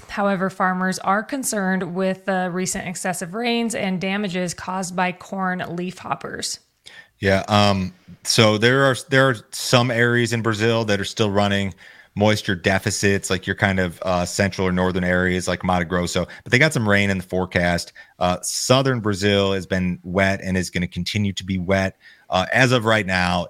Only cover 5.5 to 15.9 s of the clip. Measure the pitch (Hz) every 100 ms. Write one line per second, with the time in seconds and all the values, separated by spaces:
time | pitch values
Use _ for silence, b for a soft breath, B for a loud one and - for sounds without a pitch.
5.5 | 180 - 175 180 180 - - - - -
6.5 | - _ _ B B B _ 98 95 92
7.5 | 104 104 98 92 - - - - - 110
8.5 | 107 117 131 139 123 - 135 135 113 -
9.5 | - - 127 123 117 120 120 120 117 110
10.5 | 107 113 113 110 101 95 - 110 98 101
11.5 | 101 98 92 B B B - 104 107 -
12.5 | 92 87 95 110 95 101 98 - 92 -
13.5 | 95 104 95 92 82 - 90 87 - 98
14.5 | - 95 90 92 92 90 90 92 92 87
15.5 | 90 92 90 85